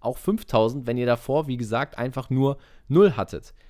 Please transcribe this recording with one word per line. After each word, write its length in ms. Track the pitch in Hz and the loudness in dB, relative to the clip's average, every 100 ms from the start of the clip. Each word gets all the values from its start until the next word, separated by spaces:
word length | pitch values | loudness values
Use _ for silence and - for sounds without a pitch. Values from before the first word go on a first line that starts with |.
auch 160 | 113 127 | -8 -6
fünftausend, 720 | - 220 - 113 110 135 120 | -2 -4 0 2 2 0 -6
wenn 100 | 123 | -2
ihr 80 | |
davor, 420 | 123 120 - 143 147 | 0 0 0 -2 -2
wie 100 | 123 | -6
gesagt, 420 | 113 113 143 - | -4 -4 -4 -6
einfach 320 | 123 135 - | -6 -6 -4
nur 260 | 131 135 139 _ - - | 0 0 0 _ -18 0
null 240 | 147 - | 4 4
hattet, 400 | 110 95 78 - - - | 4 -6 -8 -14 -20 -12